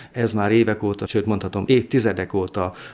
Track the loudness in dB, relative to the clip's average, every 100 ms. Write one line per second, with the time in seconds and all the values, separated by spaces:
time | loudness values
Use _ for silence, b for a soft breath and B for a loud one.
0 | B -4 -2 0 4 4 4 0 -2 -2
1 | -2 -2 0 -2 -2 -2 2 2 2 0
2 | 0 -2 -4 -4 -2 -4 -4 B B